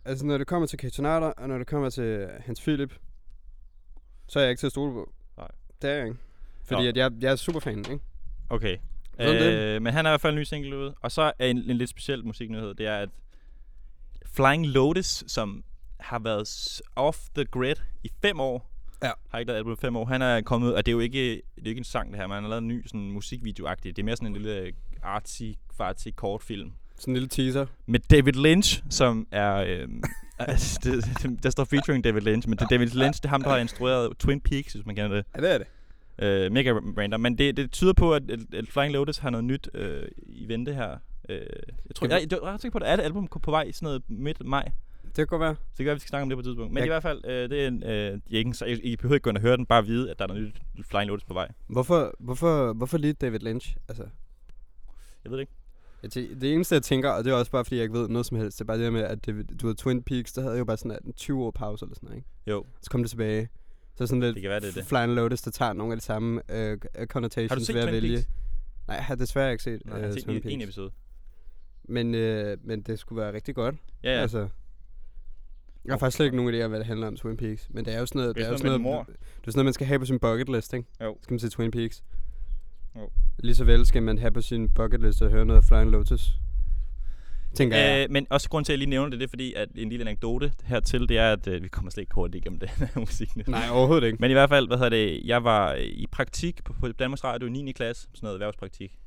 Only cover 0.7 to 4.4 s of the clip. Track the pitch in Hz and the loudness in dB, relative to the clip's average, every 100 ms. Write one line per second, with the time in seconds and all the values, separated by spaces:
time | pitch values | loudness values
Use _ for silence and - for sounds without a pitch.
0.7 | - 131 - 147 165 160 - 135 127 127 | -4 -8 -2 0 0 0 -4 -8 -6 -4
1.7 | 147 131 127 113 104 95 - 123 110 - | -2 -2 -2 -4 -4 -6 -10 -12 -6 -2
2.7 | 147 139 - - - - - - - - | -2 -2 -8 -16 -16 -18 -18 -18 -18 -20
3.7 | - - - - - - 147 | -20 -20 -20 -20 -20 -4 2